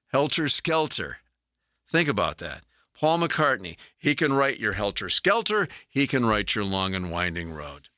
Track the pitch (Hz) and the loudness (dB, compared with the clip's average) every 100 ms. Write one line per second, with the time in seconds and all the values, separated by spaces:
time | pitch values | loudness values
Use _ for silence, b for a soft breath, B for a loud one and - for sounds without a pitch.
0 | _ 139 143 - 147 - - 160 151 - | _ 0 2 2 2 2 2 0 2 0
1 | 76 - _ _ _ _ _ _ _ 165 | -2 -10 _ _ _ _ _ _ _ 0
2 | 151 104 80 76 85 69 - _ _ - | 2 2 0 -2 -10 -12 -16 _ _ -2
3 | 156 170 170 - 147 127 90 - B _ | 2 2 0 2 2 0 -4 -14 B _
4 | 143 143 151 139 139 127 107 95 101 - | -2 0 2 2 0 0 -4 -2 -2 -2
5 | 92 - 180 220 214 214 170 B B 135 | -2 0 2 2 2 0 -2 B B -2
6 | 139 135 117 104 101 110 98 95 95 95 | 0 2 4 2 0 -2 0 0 -2 -2
7 | 90 85 90 85 85 78 73 71 - | -4 -2 -2 -4 -8 -10 -12 -14 -20